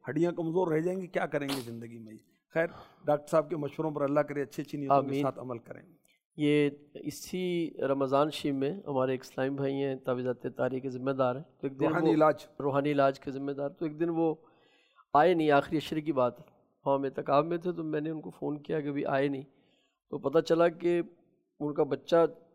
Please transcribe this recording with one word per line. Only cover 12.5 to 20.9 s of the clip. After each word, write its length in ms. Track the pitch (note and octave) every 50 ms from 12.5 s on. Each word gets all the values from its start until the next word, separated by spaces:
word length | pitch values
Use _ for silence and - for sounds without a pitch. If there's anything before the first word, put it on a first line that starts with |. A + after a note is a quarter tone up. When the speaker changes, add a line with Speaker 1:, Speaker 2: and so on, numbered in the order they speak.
| _ -
Speaker 2:
روحانی 320 | C#3 C#3+ C3+ C#3+ C#3 D3
علاج 280 | D3 C#3 C#3 C#3 C3+ -
کے 100 | - D3
ذمہ 220 | C3 C#3 C#3 C#3+
دار، 160 | C#3+ C3+ C#3+ C#3
تو 160 | - _ F3
ایک 160 | D#3 D3+ D3+
دن 80 | E3+ E3+
وہ 260 | E3+ E3 E3 D#3+ D#3 - _ _ _ _ _ _ _ _ _ _ _ _ _ _
آئے 220 | - C#3 D#3 F3+ F3+
نہیں، 160 | E3 D#3 D3+
آخری 260 | C#3+ C#3+ C#3 - E3
عشرے 240 | D3+ - - E3 D#3
کی 120 | D3 D#3
بات 280 | D3+ C3 B2 B2 A#2 -
ہے، 40 | - - _ _ _ _ _ _ _
ہم 180 | C#3 C#3 C#3 C#3
اعتکاف 400 | C3+ - - C3+ - C#3 C#3+ D#3
میں 140 | E3 F3 E3+
تھے 140 | E3+ F3+
تو 120 | F3 E3+ D#3+
میں 160 | D#3 D3+ D3+
نے 100 | D3 D#3+
ان 100 | D#3+ D#3
کو 100 | D#3 -
فون 280 | - - - C#3+ D3 D3
کیا 220 | C#3+ - D#3+ D#3+
کہ 80 | C#3+ D3
ابھی 180 | C#3 C#3+ D3
آئے 220 | - C#3+ C3+ C#3 C#3+
نہیں، 140 | C#3 C3+ C#3 - _ _ _ _ _ _ _ _ _ _ _ _
تو 80 | - C#3+
پتہ 200 | C3+ C3+ C3+ E3
چلا 300 | D#3+ - E3 E3 E3+ F3
کہ 340 | E3 E3+ E3+ F3